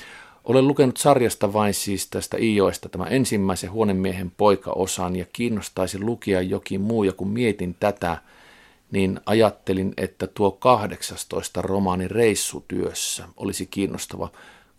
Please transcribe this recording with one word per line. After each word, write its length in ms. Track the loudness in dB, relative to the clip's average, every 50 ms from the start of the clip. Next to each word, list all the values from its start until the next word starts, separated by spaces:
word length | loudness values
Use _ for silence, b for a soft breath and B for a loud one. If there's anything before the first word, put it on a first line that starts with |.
| B B B B B B B B _
Olen 240 | 2 4 4 4 4
lukenut 300 | 4 4 4 4 2 2
sarjasta 560 | 4 4 6 6 4 2 2 0 -2 0 2
vain 200 | 2 2 2 0
siis 340 | 0 -2 -4 -4 -4 -4 -6
tästä 300 | -6 -6 -6 -4 -4 -2
Iijoesta 520 | 0 2 4 4 4 2 2 -2 -8 -10
tämän 240 | -8 -8 -4 0 0
ensimmäisen 580 | 0 2 2 0 0 0 0 -2 -2 -6 -4
Huonemiehen 600 | -2 0 0 2 2 0 0 -2 -2 -4 -8 -8
poikaosan 840 | -2 2 4 4 4 4 0 -2 -2 -2 -2 -2 -2 -4 -4 -4 -4
ja 100 | -4 -6 -8 -6
kiinnostaisi 640 | -4 -2 -2 -2 -4 -6 -6 -4 -2 -2 -2 -2 -4
lukea 420 | -4 -4 -4 -4 -2 0 0 2
jokin 400 | 0 0 -2 -4 -4 -6 -4 -2
muu, 220 | -2 0 0 2 2
ja 100 | 2 0
kun 160 | -2 -4 -4
mietin 460 | -2 0 0 0 0 0 -4 -6 -4 -2
tätä, 380 | -2 -2 0 0 -2 -4 -4 -4 b b b b b b b b b b b b b _
niin 280 | -2 0 0 0 0 -2 -2
ajattelin, 680 | 2 4 6 6 4 2 0 _ -2 -2 -2 -2 -2 -4 -4
että 300 | -6 -6 -6 -8 -8 -8
tuo 240 | -2 0 0 0
kahdeksastoista 1120 | 0 2 4 4 4 4 2 -2 -6 -8 -10 -10 -10 -12 -12 -8 -6 -6 -6 -6 -6 -6
romaani 460 | -4 -2 0 0 2 2 0 0 -2 -4
Reissutyössä 1160 | 0 2 2 2 2 2 -2 -4 -6 -10 -10 -6 -4 -4 -4 -4 -4 -6 -6 -6 -6 -8 -10 -14 -12 -8
olisi 280 | -6 -6 -6 -6 -8
kiinnostava, 640 | -6 -4 -2 -2 -2 -2 -6 -10 -10 -8 -8 -8 -10 b b b b b b b b b